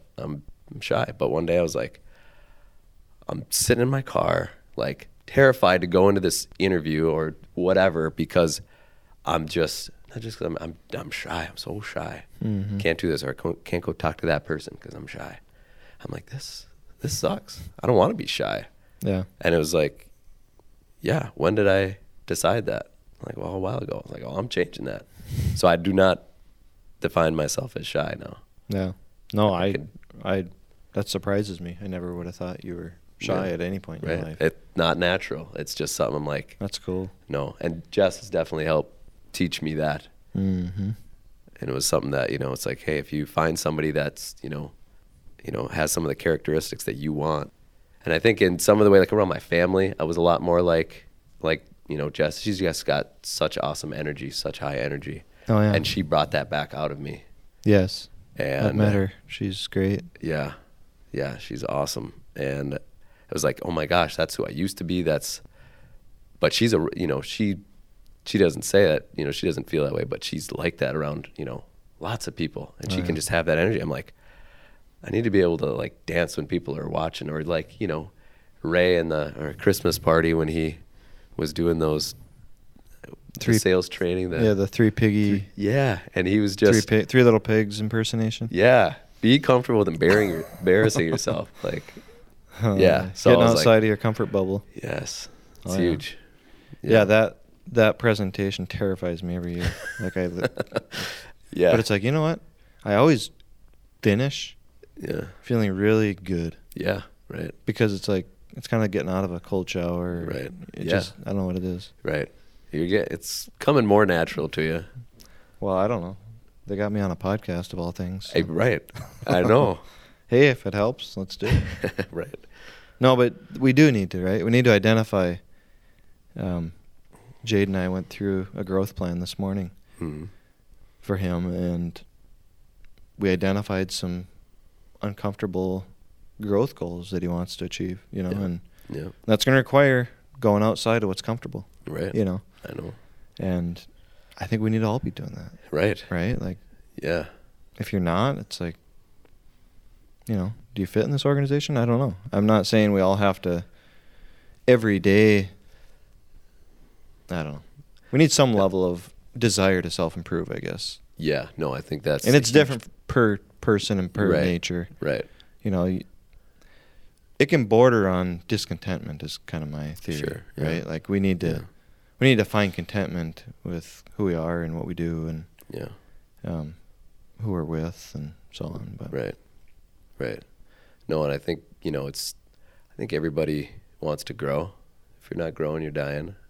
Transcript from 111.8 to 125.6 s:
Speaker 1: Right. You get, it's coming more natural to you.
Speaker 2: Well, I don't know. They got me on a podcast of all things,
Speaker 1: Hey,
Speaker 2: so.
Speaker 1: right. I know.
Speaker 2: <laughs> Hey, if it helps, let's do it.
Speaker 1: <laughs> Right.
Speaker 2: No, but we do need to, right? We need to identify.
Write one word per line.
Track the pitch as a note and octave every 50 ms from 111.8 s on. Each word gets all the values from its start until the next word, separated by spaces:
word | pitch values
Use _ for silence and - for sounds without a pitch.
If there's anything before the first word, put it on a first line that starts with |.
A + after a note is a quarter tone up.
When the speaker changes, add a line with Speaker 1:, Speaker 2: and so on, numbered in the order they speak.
| - - - - -
Speaker 1:
Right. | - D2+ D2 C#2+ - - - - - - - - -
You | - D2+ E2
get, | F2 F#2+ G#2 - -
it's | - E2 - - - - - - - -
coming | - - D3 C#3+ A#2
more | G#2 G2+ G#2 G#2+
natural | F#2+ F2 E2+ E2 D#2+ - - D#2 D#2+
to | - -
you. | D#2 D#2+ D#2+ E2 F#2 - - B2 A#2+ - _ - - - - - - _ - -
Speaker 2:
Well, | G#2+ G2+ F#2+
I | F#2 G2
don't | G#2+ A#2+ G#2
know. | F2 F2+ G2 G2 - A2+ A2+ - - - - - -
They | - G2
got | G2 G#2 G#2
me | G#2 G#2
on | G2+ F#2+
a | E2+
podcast | - - F#2+ G2+ G#2+ - - F2 E2+ F2 - -
of | F#2
all | E2+ F2
things, | F2 - F#2 F2+ F#2 F#2+ - -
Speaker 1:
Hey, | - - F2
Speaker 2:
so. | F#2
Speaker 1:
right. | D#2+ E2+ G#2 B2+ G2+ D#2 - - - - - - - - -
I | - - F2+
know. | F2+ - A2 C3+ C#3+ G#2+ F2+ - -
Speaker 2:
<laughs> | - - - - - - _ _
Hey, | - A#2+ B2 C#3+
if | C#3+ B2+ - -
it | G2+ F#2+
helps, | G#2 G#2 A2+ C3 - - - -
let's | G2 F#2+ G2 -
do | - G2
it. | A2 - - - - - - - G2+ - - F#2+
Speaker 1:
<laughs> | -
Right. | - E3+ - - - - - - - - - - - - - - - -
Speaker 2:
No, | B2 C3 C3
but | B2 B2 A#2+ - - - - - -
we | C3 C3+ B2+
do | C3 D#3 D3+
need | B2+ G#2+ F#2+ F2
to, | - F#2 F2+
right? | F#2 G2 A2 E2+
We | A2+
need | A#2 B2 B2
to | B2
identify. | A2 G2+ F#2 A2 A2 A2+ A2 - - G2 F#2 F2+ F2 F#2 - - - -